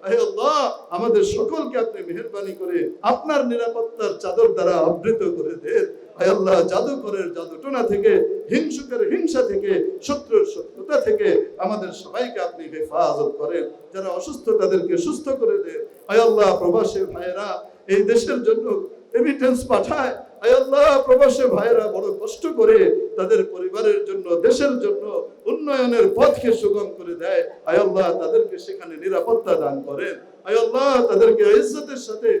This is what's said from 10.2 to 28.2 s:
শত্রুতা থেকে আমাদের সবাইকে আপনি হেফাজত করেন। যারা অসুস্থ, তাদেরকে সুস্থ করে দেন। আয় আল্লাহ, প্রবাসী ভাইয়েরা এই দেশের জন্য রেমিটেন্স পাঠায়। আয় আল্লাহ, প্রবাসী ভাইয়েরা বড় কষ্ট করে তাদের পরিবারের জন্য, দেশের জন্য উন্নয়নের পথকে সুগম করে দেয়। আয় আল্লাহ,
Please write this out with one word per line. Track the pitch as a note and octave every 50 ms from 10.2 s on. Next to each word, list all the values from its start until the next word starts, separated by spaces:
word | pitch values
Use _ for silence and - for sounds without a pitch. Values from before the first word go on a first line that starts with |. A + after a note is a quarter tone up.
| - - A3+ G3+ G3+ - -
শত্রুতা | F3 - - - - F#3+ - - - -
থেকে | A3 G#3+ G#3 G#3 - - - - - - - F#3
আমাদের | G#3+ G#3+ F#3+ F#3 F#3 E3+ - F3+
সবাইকে | - - A3 B3+ A#3+ - G3 F3
আপনি | E3+ - E3 E3 D3 D#3
হেফাজত | D#3 D#3 - D3+ E3 E3+ D3+ - D3 D3+ C#3+ - -
করেন। | D3+ D#3+ F3 E3 - - - - - - -
যারা | F#3+ F#3+ F#3+ F3
অসুস্থ, | - - - - - - A3+ G#3+ -
তাদেরকে | F#3 - F#3 F3+ - - - - -
সুস্থ | D4+ - - - C#4 C4+ C4
করে | A#3 - G#3 - -
দেন। | - - - - - - - - -
আয় | G3+ A3+ A#3
আল্লাহ, | A#3 G#3+ G#3 G#3 F#3+ F3+ E3+
প্রবাসী | F3+ F3 F3 A3+ - - - G3 F#3+ F3 F3
ভাইয়েরা | E3+ F3+ F#3 F3+ G3 G#3 G3+ - - - - - _ _ - G3
এই | G3+ G3 G3+
দেশের | A#3 A#3 - - F#3 - -
জন্য | G#3+ A3+ A3+ A3 B3 G3+ F#3+ F#3 - - - - _ -
রেমিটেন্স | A#3+ - D4 C4+ - B3+ B3+ B3 B3 - -
পাঠায়। | A#3+ G3 G3 - D#4 D4+ C4 B3+ - - - - - - -
আয় | A#3 B3+ C4+
আল্লাহ, | C4 C4+ C4+ C#4+ C#4+ D#4 C#4 C4+ B3+
প্রবাসী | C4 B3+ B3+ C#4 C4 B3 C4 B3+ B3+ -
ভাইয়েরা | - A3+ A#3 A#3 A3 G#3+ G#3+ G#3+
বড় | - - G3+ G3 -
কষ্ট | G#3 A3+ - - - D#4+ - -
করে | A3 G#3+ A3 A3 F#3 - - - - - D3
তাদের | - F#3 F#3+ A3 - F#3+ - F#3
পরিবারের | F3+ F3+ F3+ F#3 G#3+ A3+ G#3+ G#3 G3+ - G3
জন্য, | G3 G3 F3+ F3 E3+ E3+ E3+
দেশের | A#3+ - - C#4 C#4 B3+ - G3
জন্য | G3+ G3 - - G#3 G3 E3+ - - - - - G#3+
উন্নয়নের | - D#4+ D#4 D4 C#4 C4 B3+ A#3+ A#3 A3+ A3+ G3 -
পথকে | A3+ C4+ C#4+ - - B3 A#3+ A3+ -
সুগম | G#3 G3 G3+ G#3 G3+ F3+ -
করে | F#3 F3 F3 E3+ E3 E3
দেয়। | F#3+ F#3+ E3+ E3+ - - - - D#3
আয় | E3+ - G3+
আল্লাহ, | F#3+ F#3 F#3+ F#3+ E3+ - E3